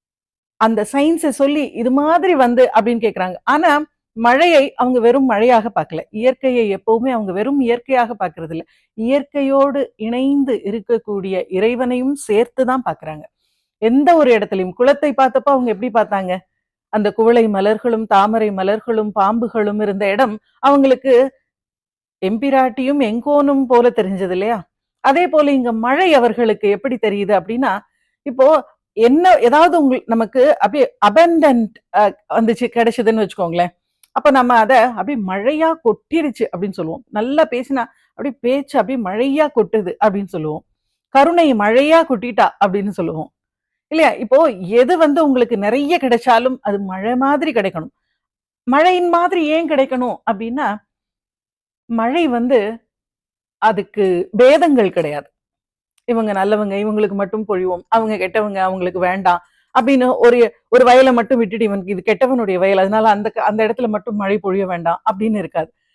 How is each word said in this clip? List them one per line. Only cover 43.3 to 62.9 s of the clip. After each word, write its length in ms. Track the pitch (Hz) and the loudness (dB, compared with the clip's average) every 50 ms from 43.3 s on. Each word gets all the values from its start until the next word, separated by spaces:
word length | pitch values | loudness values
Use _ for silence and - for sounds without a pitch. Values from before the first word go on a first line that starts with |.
| _ _ _ _ _ _ _ _ _ _ _ _ | _ _ _ _ _ _ _ _ _ _ _ _
இல்லையா? 240 | 302 320 320 262 208 | 0 2 2 2 0
இப்போ 260 | - 262 208 254 277 330 302 220 180 185 170 | -2 -2 2 2 4 4 2 0 -4 -6 0
எது 300 | 208 240 254 247 370 330 | 2 2 2 2 2 2
வந்து 260 | 330 294 285 339 320 | 2 2 2 2 2
உங்களுக்கு 320 | 285 269 254 240 240 240 | 2 2 2 0 0 -2
நிறைய 420 | 202 202 208 226 277 294 285 349 349 277 | -2 -2 -2 -2 -2 0 -2 -2 -2 0
கிடைச்சாலும் 540 | 254 233 233 233 262 240 233 240 262 262 247 | 0 -2 0 2 2 2 2 2 0 -4 -4
அது 200 | - 214 202 196 | -4 -6 -4 -4
மழை 360 | 202 190 185 190 196 220 247 | -6 -8 -10 -8 -6 -4 -2
மாதிரி 360 | 254 269 277 294 285 311 320 269 | 0 0 0 0 0 -2 -2 -2
கிடைக்கணும். 400 | 226 196 190 - 170 156 - - _ _ _ _ _ _ _ _ _ _ _ _ _ _ | -2 -2 -2 -6 -8 -10 -12 -16 _ _ _ _ _ _ _ _ _ _ _ _ _ _
மழையின் 420 | - 254 285 320 359 370 359 359 349 | -2 0 2 2 2 2 2 0 0
மாதிரி 360 | 339 339 349 359 381 359 320 | 0 0 0 0 0 -2 -2
ஏன் 240 | 294 311 320 339 285 | 0 -2 -2 -2 -2
கிடைக்கணும் 480 | 311 269 269 269 262 247 254 240 196 - _ - | 0 0 0 -2 -2 -4 -4 -4 -6 -6 _ -6
அப்படின்னா, 380 | 226 190 226 226 240 285 277 208 208 214 - _ _ _ _ _ _ _ _ _ _ _ _ _ _ _ _ _ _ _ _ - | -6 -4 -6 -8 -6 -4 -4 -4 -6 -8 -12 _ _ _ _ _ _ _ _ _ _ _ _ _ _ _ _ _ _ _ _ -8
மழை 380 | 233 226 226 240 269 349 339 294 | -6 -4 -2 -2 -2 -2 -2 0
வந்து 300 | 240 240 233 247 277 240 202 208 226 226 _ _ _ _ _ _ _ _ _ _ _ _ _ _ _ _ - | -2 -2 0 0 0 0 0 -2 -6 -12 _ _ _ _ _ _ _ _ _ _ _ _ _ _ _ _ 0
அதுக்கு 640 | 220 220 196 190 - - 208 202 190 180 175 180 - - | 0 0 0 -4 -6 -4 -2 0 0 0 -2 -2 -4 2
பேதங்கள் 540 | 208 247 254 294 320 359 330 285 247 214 185 | 4 4 6 6 4 4 2 2 2 2 0
கிடையாது. 380 | - 180 160 147 147 147 143 _ _ _ _ _ _ _ _ _ _ _ _ _ _ _ _ - | 0 -2 -4 -4 -6 -8 -10 _ _ _ _ _ _ _ _ _ _ _ _ _ _ _ _ -4
"இவங்க 240 | 240 226 220 214 202 | -4 -2 -2 -2 -2
நல்லவங்க, 420 | 190 190 202 214 208 214 202 196 202 | -2 0 0 0 -2 -2 -4 -4 -4
இவங்களுக்கு 360 | 208 214 214 214 214 196 196 | -4 -4 -2 -2 -2 -2 -2
மட்டும் 300 | 196 202 190 - 214 220 196 | -4 -6 -4 -6 -8 -6 -4
பொழிவோம், 360 | 208 185 185 185 180 175 - _ | -4 -4 -2 -4 -6 -6 -4 _
அவங்க 280 | - 226 220 220 214 | -2 -2 0 -2 -4
கெட்டவங்க, 400 | 202 185 190 175 220 208 208 196 | -4 -6 -4 -2 -4 -4 -2 -4
அவங்களுக்கு 420 | 190 190 185 190 190 180 180 175 185 | -4 -4 -4 -4 -4 -6 -6 -4 -2
வேண்டாம்" 440 | 175 180 185 196 185 180 175 175 - _ _ _ _ _ - | -2 -2 -2 0 0 0 0 0 -4 _ _ _ _ _ -2
அப்படின்னு 420 | 262 240 254 277 262 247 254 254 - | 0 2 2 2 2 2 2 2 4
ஒரு, 200 | - 240 240 247 233 208 - _ _ _ | 4 4 6 4 2 2 0 _ _ _
ஒரு 160 | 220 247 247 | 2 4 6
வயலை 280 | 247 247 254 262 269 247 | 6 6 6 6 6 4
மட்டும் 260 | 233 226 - 269 233 | 2 0 0 0 0
விட்டுட்டு, 260 | 233 190 202 226 226 | 0 -2 -2 -4 -4
"இவனுக்கு 280 | 208 202 196 180 185 202 | -4 -4 -6 -6 -6 -8
இது 100 | 180 - | -4 -2
கெட்டவனுடைய 540 | 220 214 - 269 247 269 247 226 196 185 180 | -2 0 0 0 0 0 -2 -2 -2 -2 0
வயல், 200 | 185 196 196 190 | 0 2 2 2
அதனால 300 | 190 196 | 2 2